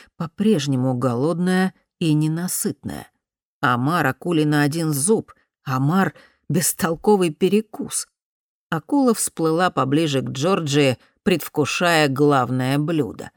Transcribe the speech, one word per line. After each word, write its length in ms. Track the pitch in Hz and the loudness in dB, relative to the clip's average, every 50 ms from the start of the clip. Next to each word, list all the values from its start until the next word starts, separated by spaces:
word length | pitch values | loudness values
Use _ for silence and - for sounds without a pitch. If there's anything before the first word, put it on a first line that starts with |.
| - _ _ | -20 _ _
по-прежнему 760 | - 170 156 _ - 202 220 214 156 135 143 135 123 127 131 127 | -10 -10 -8 _ -2 2 2 2 2 0 0 0 0 0 0 -2
голодная 800 | 123 127 127 117 120 135 165 175 165 180 185 185 185 185 185 - _ _ _ _ - | 0 -2 -2 -2 0 -2 -2 0 0 0 0 2 0 0 -2 -4 _ _ _ _ -4
и 140 | 185 160 151 | 0 2 2
ненасытная. 960 | 151 156 156 160 165 175 180 - - - 190 - _ - 101 71 65 - - _ _ _ _ _ _ _ _ _ - | 2 2 0 -2 -4 -4 -6 -6 -4 -4 -6 -6 _ -10 -12 -12 -12 -14 -18 _ _ _ _ _ _ _ _ _ -4
Омар 460 | - 131 123 120 127 147 175 170 143 | -2 0 0 0 0 0 2 2 2
акуле 400 | 131 127 - - 175 175 151 151 | 0 -2 -4 -4 -2 0 0 2
на 160 | 151 147 147 | 2 2 2
один 320 | 147 147 147 170 165 156 147 | 0 0 0 -2 -2 -2 -2
зуб, 400 | 135 135 190 226 175 - - - _ _ _ _ _ - | 0 0 2 0 0 -2 -6 -14 _ _ _ _ _ -8
омар 500 | 139 131 131 135 147 175 196 190 180 - - - _ _ _ _ | -6 -2 0 0 2 2 2 2 0 -2 -8 -20 _ _ _ _
бестолковый 840 | - 147 180 151 - - - - 165 165 - - 208 214 190 180 170 | -4 -2 -2 -2 -2 -4 -2 -4 -4 -4 -2 2 2 2 4 2 0
перекус. 760 | 151 - 196 180 196 214 220 _ - - 233 - - - - _ _ _ _ _ _ _ _ _ _ _ _ - | 0 0 0 2 2 0 -2 _ -10 -14 -12 -8 -8 -8 -8 _ _ _ _ _ _ _ _ _ _ _ _ -8
Акула 460 | 165 160 - - 294 285 269 247 220 | -8 -8 -4 -2 0 2 2 2 2
всплыла 560 | - - - - - 165 160 160 170 185 180 | 0 -2 -6 -4 -2 -2 0 0 2 0 0
поближе 500 | - 147 131 131 143 156 170 151 139 131 | 0 0 -2 0 2 0 0 0 0 -2
к 80 | 127 127 | -4 -4
Джорджии, 680 | 127 127 143 175 196 170 165 139 139 147 143 131 117 - _ _ _ _ - | -6 -4 -2 0 0 0 -2 0 2 2 4 2 2 -2 _ _ _ _ -2
предвкушая 840 | 196 185 151 - - - 156 143 - - - 180 175 170 156 151 | -2 -2 -2 -2 -6 -4 -2 -2 -2 -2 -2 0 2 2 4 2
главное 720 | 139 135 131 147 147 143 131 123 120 131 127 127 131 135 | 2 2 2 4 4 4 2 2 0 -2 -2 -2 0 0
блюдо. 540 | 143 151 160 170 151 139 95 - - - - _ | 0 0 0 0 -2 -2 -4 -6 -12 -14 -16 _